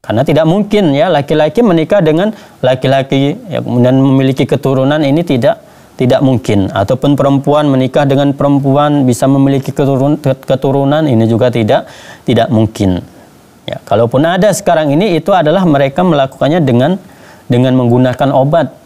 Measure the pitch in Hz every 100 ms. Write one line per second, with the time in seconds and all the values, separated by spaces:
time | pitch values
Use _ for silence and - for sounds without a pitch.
0 | - 107 160 147 160 190 208 208 180 139
1 | 180 151 135 151 151 226 240 165 156 208
2 | 156 156 208 208 - - 127 131 135 135
3 | 135 139 139 208 226 123 117 120 120 131
4 | 135 135 135 135 147 135 139 135 131 151
5 | 143 147 175 131 139 165 - - - -
6 | 131 131 131 123 - 104 92 98 98 -
7 | 143 143 139 139 143 147 151 135 131 151
8 | 143 139 143 139 143 143 139 139 147 147
9 | 127 117 135 139 139 135 135 135 139 135
10 | 139 147 139 131 - 131 135 139 139 151
11 | 156 113 113 113 123 120 107 117 - -
12 | - - - 117 110 110 107 - 101 90
13 | - - - - - - - - - 107
14 | 117 131 165 185 208 185 - 226 151 143
15 | 208 165 160 190 151 180 180 139 139 139
16 | 180 147 135 - 135 175 135 120 139 190
17 | - - - - - 123 127 127 123 123
18 | 127 120 139 135 139 165 143 -